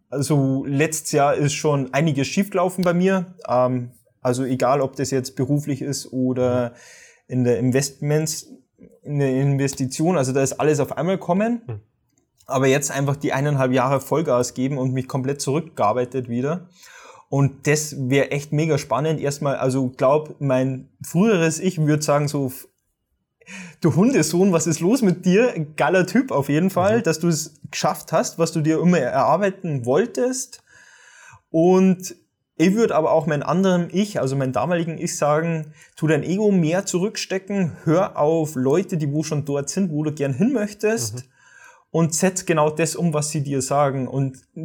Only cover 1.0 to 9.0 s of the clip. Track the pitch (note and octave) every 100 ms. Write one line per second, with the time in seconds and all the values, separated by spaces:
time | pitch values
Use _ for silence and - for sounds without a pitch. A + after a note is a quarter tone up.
1 | - D3 C#3+ C#3 D3 D3 D3+ C#3+ C3 C#3
2 | E3 C#3 C3+ - G3+ F#3 F3+ F3+ F3+ F3
3 | F#3 F#3+ F3+ - - B2 B2+ B2+ A#2+ -
4 | _ _ C3 B2+ C3 B2+ B2 C#3+ C3 -
5 | C3+ C3+ C3 - C3 D3 D3 C3+ C3+ C3+
6 | - C3 B2+ B2 B2+ B2 A#2+ - - -
7 | - _ - B2+ B2 A2+ B2+ B2+ C#3 -
8 | D3 D3+ D#3 - - - _ _ - _